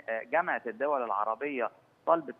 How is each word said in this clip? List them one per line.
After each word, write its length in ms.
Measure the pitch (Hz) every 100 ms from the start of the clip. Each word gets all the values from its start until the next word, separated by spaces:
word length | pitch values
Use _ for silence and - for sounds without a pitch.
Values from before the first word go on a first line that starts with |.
| -
آه، 140 | 113
جامعة 380 | 120 151 175 123 120
الدول 360 | 107 139 139
العربية 680 | 117 101 107 113 147 135 110 - _ _ -
طالبت 300 | 165 139 -